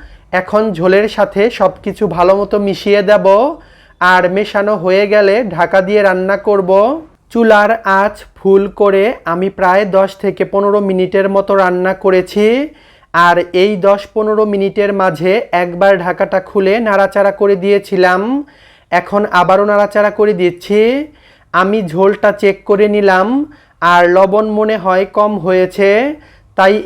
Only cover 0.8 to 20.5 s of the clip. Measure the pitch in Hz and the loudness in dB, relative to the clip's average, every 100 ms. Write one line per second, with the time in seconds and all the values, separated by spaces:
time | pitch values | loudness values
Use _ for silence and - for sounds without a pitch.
0.8 | 185 196 214 214 202 196 226 240 185 - | 0 2 0 -2 -4 0 -2 0 -4 -4
1.8 | 208 185 208 165 180 196 196 208 202 180 | -10 -6 -4 0 2 2 0 -2 -2 -4
2.8 | 202 202 196 208 190 202 277 320 - _ | 0 0 2 2 4 2 2 -4 -16 _
3.8 | _ - 180 185 180 190 202 202 208 208 | _ -2 2 2 2 -2 -4 -4 -2 -2
4.8 | 180 190 208 214 196 208 220 170 175 190 | 0 0 2 2 2 0 -2 -4 0 0
5.8 | 185 208 196 185 185 196 214 202 185 196 | 0 0 0 0 -2 -4 -2 -2 2 2
6.8 | 226 320 - _ _ 233 226 208 208 226 | 2 -2 -10 _ _ 0 4 4 4 0
7.8 | 196 196 202 - - - 196 196 196 - | 0 0 0 -4 -20 -6 2 2 2 0
8.8 | 202 196 214 262 165 170 196 190 185 190 | 0 2 0 -2 -6 -4 -4 -2 0 0
9.8 | 208 190 190 - 202 - 185 196 202 208 | 0 0 -2 -2 -6 -4 -4 -2 0 0
10.8 | 196 185 185 196 196 196 196 196 185 180 | -2 -2 -2 -2 0 -2 0 0 0 0
11.8 | 185 190 196 185 185 208 214 247 302 - | -2 -2 0 0 -2 0 0 0 -4 -10
12.8 | _ _ _ 165 175 175 175 180 202 202 | _ _ _ 0 2 2 0 0 0 0
13.8 | 196 202 - 226 214 214 214 202 196 202 | 0 0 -2 -6 -2 -2 -2 -2 -4 -2
14.8 | 202 196 185 156 180 214 - 175 175 175 | -2 0 -2 -2 -2 -2 -2 -4 -2 0
15.8 | 196 190 175 175 196 190 185 208 190 220 | 2 2 -2 -4 -2 -4 -4 -2 0 0
16.8 | 220 196 196 202 202 196 202 196 196 202 | 0 0 0 0 0 0 0 0 0 -2
17.8 | 202 190 180 180 220 277 285 _ - _ | -2 0 2 0 -2 -6 -8 _ -20 _
18.8 | - 175 170 202 208 180 175 190 208 208 | -6 -6 -2 -2 0 0 2 2 2 0
19.8 | 208 214 208 208 208 185 180 | 0 0 0 0 0 0 -2